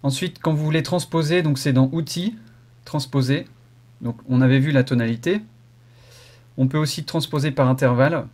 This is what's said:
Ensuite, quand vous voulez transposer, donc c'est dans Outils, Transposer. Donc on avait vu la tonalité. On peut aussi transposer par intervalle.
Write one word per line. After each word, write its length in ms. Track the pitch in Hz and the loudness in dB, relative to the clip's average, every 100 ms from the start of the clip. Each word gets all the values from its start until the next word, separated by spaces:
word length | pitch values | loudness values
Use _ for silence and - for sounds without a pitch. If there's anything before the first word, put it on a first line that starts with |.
Ensuite, 360 | 139 131 180 - | -2 -2 -6 -4
quand 140 | 165 | -2
vous 100 | 151 | 0
voulez 200 | 151 156 | 0 -2
transposer, 580 | 151 180 - 165 151 175 | 0 -4 -2 -2 0 0
donc 160 | 156 135 | 0 0
c'est 160 | 151 | 2
dans 160 | 131 131 | 2 2
Outils, 460 | 165 160 - 185 233 - - _ _ - | 0 -6 -4 -6 -6 -20 -20 _ _ -8
Transposer. 600 | 151 135 143 127 143 254 - _ _ _ _ | -8 -2 -2 0 -2 -4 -20 _ _ _ _
Donc 160 | 120 117 - | -10 -10 0
on 100 | 127 | 2
avait 200 | 131 135 | 4 4
vu 120 | 139 | 4
la 140 | 143 127 | 2 2
tonalité. 560 | 123 113 117 165 208 214 _ _ _ _ _ - - - - _ - | 0 0 -2 -2 -2 -4 _ _ _ _ _ -20 -20 -20 -20 _ -2
On 120 | 131 | 0
peut 100 | 151 | 2
aussi 260 | 151 - | -2 -4
transposer 480 | - - 143 151 147 | -6 -6 -4 -2 -2
par 160 | 135 131 | 0 0
intervalle. 600 | 131 131 123 139 160 117 | 2 2 2 2 0 -6